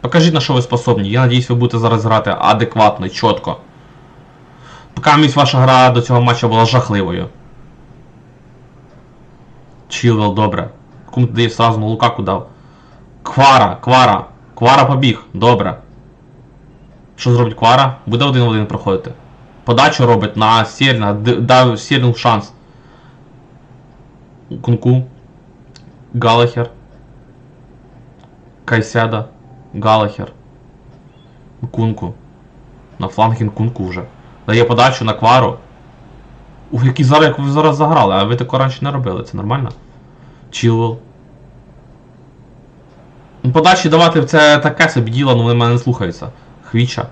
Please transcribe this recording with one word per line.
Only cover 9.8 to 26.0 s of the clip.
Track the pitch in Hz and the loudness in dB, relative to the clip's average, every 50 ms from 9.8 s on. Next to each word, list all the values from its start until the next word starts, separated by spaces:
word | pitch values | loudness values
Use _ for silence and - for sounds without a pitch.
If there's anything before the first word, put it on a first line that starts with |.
| - - | -18 -14
Чілвелл, | - - - 120 113 104 107 104 98 | -10 -2 0 0 2 2 0 -2 0
добре. | 107 110 104 - - - - - - - - - - - - | 0 -2 -2 -2 -6 -8 -10 -14 -20 -20 -20 -20 -20 -20 -8
Кум | - 123 127 | -2 -2 -2
дає | 113 113 117 117 110 | -2 0 -2 -2 -2
сразу | - - 113 117 107 110 | 0 0 0 0 0 -2
на | 107 | -4
Лукаку | 110 110 110 120 117 - - 101 | -4 -2 -2 -2 -2 -2 -4 -4
дав. | 92 98 92 - - - - - - - - - - - - - - - - - | -4 -4 -6 -8 -14 -20 -20 -20 -20 -20 -20 -20 -20 -20 -20 -20 -20 -20 -20 -16
Квара, | - - 131 135 135 131 127 107 95 - - | -6 0 4 6 6 6 6 4 2 -2 -6
Квара. | - 117 127 131 127 120 101 85 - - - - - - - | -2 2 4 4 4 4 2 -2 -4 -12 -20 -20 -20 -20 -8
Квара | - 113 127 135 143 131 | 0 2 4 4 4 4
побіг, | 123 139 131 139 123 107 - - - - | 2 0 0 0 0 0 -2 -8 -16 -6
добре. | 92 107 151 185 185 - - - - - - - - - - _ _ - - - - - - - - - - - - - - - - - - _ | 0 2 2 2 2 -2 -6 -6 -10 -16 -20 -20 -20 -20 -20 _ _ -20 -20 -20 -20 -20 -20 -20 -20 -20 -20 -20 -20 -20 -20 -20 -20 -20 -20 _
Що | - - 127 | -4 -2 0
зробить | 120 117 120 110 107 | 2 2 0 -2 -2
Квара? | - 113 117 123 131 135 131 127 - - | 0 2 2 4 4 2 -2 -4 -8 -8
Буде | - 113 120 143 | -6 -2 -2 -2
один | 143 127 127 120 | 0 0 0 0
в | 113 | 0
один | 110 107 104 | 0 -2 -4
проходити. | - - 104 - 101 95 95 - - - - - - - - - - - - - | -4 -8 -6 -4 -4 -4 -4 -6 -10 -16 -18 -20 -20 -20 -20 -20 -20 -20 -10 -4
Подачу | - 117 123 139 151 - - 127 | -2 2 2 2 2 2 2 2
робить | 117 120 104 107 95 - | 2 2 0 -2 -4 -2
на | 107 107 110 113 113 110 | 0 2 2 2 2 0
Сєрна, | - - - 139 135 127 113 107 101 104 | -2 -4 -2 0 0 0 0 -2 -4 -4
д-, | 104 107 123 120 | -2 -2 -2 -2
дав | - 120 120 127 127 127 123 113 104 | -2 2 2 4 4 4 2 0 -4
Сєрну | - - 143 131 123 123 117 | -4 -4 -2 0 0 0 -2
шанс. | - - 123 113 104 104 - - - - - - - - - - - - - - - - - - - - - - - - - - - - - - - - - - - - - - - - - 131 123 | 0 0 0 0 0 -4 -10 -20 -20 -20 -20 -20 -20 -20 -20 -20 -20 -20 -20 -20 -20 -20 -20 -20 -20 -20 -20 -20 -20 -20 -20 -20 -20 -20 -20 -20 -20 -20 -20 -20 -20 -20 -20 -20 -20 -18 -16 -16 -8
Кунку. | - 123 120 - - 123 127 127 127 - - - - - - - - - - _ - - - - - - - - | -4 -4 -4 0 0 0 0 0 -2 -6 -14 -20 -20 -20 -20 -20 -20 -20 -20 _ -20 -20 -20 -20 -20 -20 -20 -20